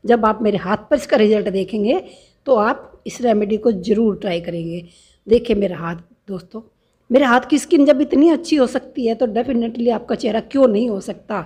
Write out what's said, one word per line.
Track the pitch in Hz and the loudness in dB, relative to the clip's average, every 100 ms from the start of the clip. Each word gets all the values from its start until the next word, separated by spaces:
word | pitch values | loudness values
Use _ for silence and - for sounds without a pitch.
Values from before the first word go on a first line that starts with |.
जब | 208 240 214 | 0 2 2
आप | 214 | 0
मेरे | 220 202 | 0 -2
हाथ | 180 214 - | -2 -4 -2
पर | 294 | -2
इसका | - 277 | 0 2
रिजल्ट | 214 214 202 | 4 2 0
देखेंगे | 190 185 214 208 349 370 - _ _ - | -4 -4 -2 0 -2 -4 -16 _ _ 0
तो | 240 | 2
आप | 214 277 - - - | 2 -2 -8 -18 -16
इस | - | -4
remedy | 240 214 208 214 | 0 0 0 0
को | 240 | 0
ज़रूर | 196 175 202 226 190 | -2 0 0 0 0
try | 202 170 | -4 -6
करेंगे। | 175 170 165 170 170 _ _ _ - | -6 -8 -8 -10 -12 _ _ _ 0
देखिए | 233 233 208 | 0 0 -2
मेरा | 196 175 | -2 -6
हाथ | 165 170 - _ - | -10 -12 -14 _ -16
दोस्तों, | 190 - 220 - _ _ _ - | -16 -14 -20 -20 _ _ _ 0
मेरे | 254 | 2
हाथ | 269 240 | 4 2
की | 247 294 | 2 -2
skin | - 330 277 | 2 4 4
जब | 269 | 4
इतनी | 285 262 320 | 2 4 4
अच्छी | 320 339 302 | 4 0 0
हो | 240 | 0
सकती | 262 - - 233 | -2 -8 -4 -4
है | |
तो | 226 247 | 0 -2
definitely | 208 254 240 233 233 233 | -2 -2 -2 -2 -2 -2
आपका | 220 - | -2 -4
चेहरा | 226 233 214 | -4 -2 -4
क्यों | 220 269 254 | -2 2 4
नहीं | 208 240 | 4 -2
हो | 196 | -4
सकता? | - - - 208 | -8 -14 -10 -10